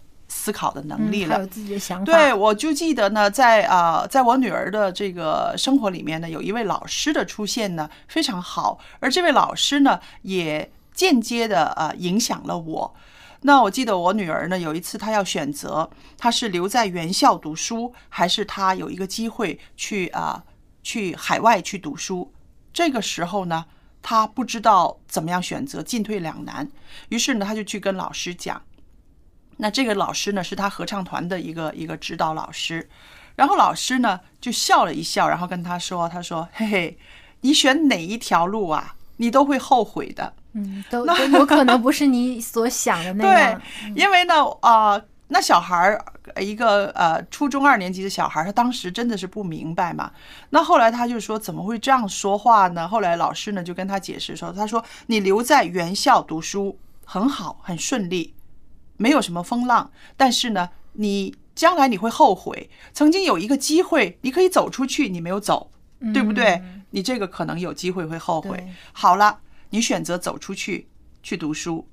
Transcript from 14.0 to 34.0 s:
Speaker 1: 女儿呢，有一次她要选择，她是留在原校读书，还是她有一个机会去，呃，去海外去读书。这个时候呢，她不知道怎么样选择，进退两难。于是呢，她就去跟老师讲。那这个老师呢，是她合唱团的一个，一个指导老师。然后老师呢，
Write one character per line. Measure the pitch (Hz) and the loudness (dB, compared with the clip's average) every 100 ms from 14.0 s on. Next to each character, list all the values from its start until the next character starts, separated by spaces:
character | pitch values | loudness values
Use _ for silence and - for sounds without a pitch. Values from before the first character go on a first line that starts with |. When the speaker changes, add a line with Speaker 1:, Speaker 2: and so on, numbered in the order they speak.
| 175 | 0
Speaker 1:
女 | 214 180 | 0 -2
儿 | 156 165 | -2 -2
呢， | 185 | -4
有 | 165 160 | -4 -6
一 | |
次 | 185 214 | -8 -8
她 | 214 | -4
要 | 214 | -2
选 | 190 190 143 | -2 -4 -6
择， | 147 - - 165 - - - | -6 -6 -4 -4 -8 -20 -4
她 | 240 | 0
是 | 233 233 | 0 -2
留 | 175 185 | -2 -2
在 | 247 214 | 0 0
原 | 175 165 | -2 -4
校 | 190 269 180 | 2 4 4
读 | 156 156 | -2 -8
书， | - 226 233 - - | -6 -6 -8 -10 -12
还 | - 180 | -2 0
是 | 196 | 0
她 | 202 - 190 185 | -4 -2 -2 -2
有 | 170 | -4
一 | 185 | -8
个 | 190 | -8
机 | - 226 | -6 -6
会 | - 196 - - - | -4 -6 -6 -14 -14
去， | - - 180 | -6 -4 -4
呃， | - 78 - - _ _ _ | -4 -6 -6 -12 _ _ _
去 | - 233 190 - | -10 -6 -6 -6
海 | - 165 | -4 2
外 | 226 214 | 4 2
去 | 170 190 | 0 -10
读 | 170 147 | -10 -10
书。 | - 185 - - - _ _ | -8 -8 -8 -16 -20 _ _
这 | - 339 | -2 0
个 | 254 | 0
时 | 190 - | -4 -6
候 | 170 202 180 | -4 -4 -4
呢， | 160 165 _ _ _ | -6 -8 _ _ _
她 | - 226 220 | -2 0 0
不 | - | -2
知 | 254 233 | -6 0
道 | 202 190 165 - - | 4 4 4 -2 -8
怎 | - | -6
么 | 160 | -2
样 | 180 | -4
选 | 180 151 143 | -4 -8 -8
择， | 165 | -10
进 | 156 240 | -8 -6
退 | 202 214 | -4 -6
两 | 165 - | -8 -10
难。 | - - 143 - - - - | -12 -12 -12 -14 -20 -20 -8
于 | 233 | -4
是 | 233 233 | -2 -2
呢， | 196 | -4
她 | 220 | -6
就 | |
去 | 196 208 | -8 -6
跟 | 190 190 | -6 -4
老 | 170 | -6
师 | - - 180 | -8 -10 -10
讲。 | - - - - - _ _ _ _ _ _ - | -10 -10 -14 -20 -20 _ _ _ _ _ _ -6
那 | 214 | -4
这 | 208 247 | -2 0
个 | 202 | 0
老 | 165 | -2
师 | 180 - | -4 -4
呢， | 202 | -4
是 | 175 | -4
她 | 196 196 | -4 -6
合 | - 175 | -6 -8
唱 | 202 | -8
团 | 180 - 175 | -6 -8 -6
的 | 185 | -6
一 | 165 | -8
个， | 165 156 | -8 -8
一 | - 160 | -8 -10
个 | 160 | -10
指 | - 170 | -10 -4
导 | 165 | -4
老 | 160 - | -4 -8
师。 | - - 165 - _ - - - - | -8 -8 -8 -10 _ -20 -20 -12 0
然 | 226 | 2
后 | 370 | 4
老 | 214 | 2
师 | 160 - | 2 -2
呢， | 254 | 0